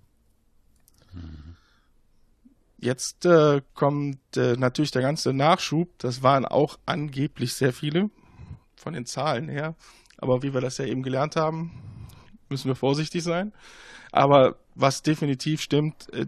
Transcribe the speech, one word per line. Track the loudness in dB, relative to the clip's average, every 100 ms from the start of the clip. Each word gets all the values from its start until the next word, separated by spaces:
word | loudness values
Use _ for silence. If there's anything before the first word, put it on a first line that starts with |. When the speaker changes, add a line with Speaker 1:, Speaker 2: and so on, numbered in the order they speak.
| _ _ _ _ _ _ _ _ _ _ _
Speaker 1:
Mhm. | -18 -16 -18 -20 -20 _ _ _ _ _ _ _ _ -20 _ _ -8
Speaker 2:
Jetzt, | -4 -4 -6 0 6
äh, | 6 6 2 -2
kommt, | -2 0 0 -4 -8 _ 0
äh, | 0 2
natürlich | 0 0 -2
der | 0
ganze | -2 -2 -2
Nachschub. | 2 4 2 0 -2 -4 -6
Das | -6 2
waren | 4 4 2
auch | 0 0 -2 -6
angeblich | -4 -4 -4 -6 -4 -6
sehr | -2 -2
viele. | -2 -2 -2 -2 _ _ -20 -20 -20 _ _
Von | -12
den | -10 -10
Zahlen | -4 -2 -2 -4
her. | -6 -8 -10 -20 -20 _ -6
Aber | 0 0
wie | 0
wir | -2
das | -4 -4
ja |
eben | -4 -4
gelernt | -2 -2 -2 0
haben, | -2 -4 -8 -12 -18 -18 -18 -20 -20 -20 -10
müssen | -6 -4
wir | 0
vorsichtig | 0 0 -2 -4
sein. | -2 -4 -4 -10 -20 -20 -20 -20 -2
Aber | 4 6 8 6 2 _
was | 0 0 2
definitiv | -2 0 -2 -2 -4 -4
stimmt, | 0 0 0 -4 -12
äh, | -8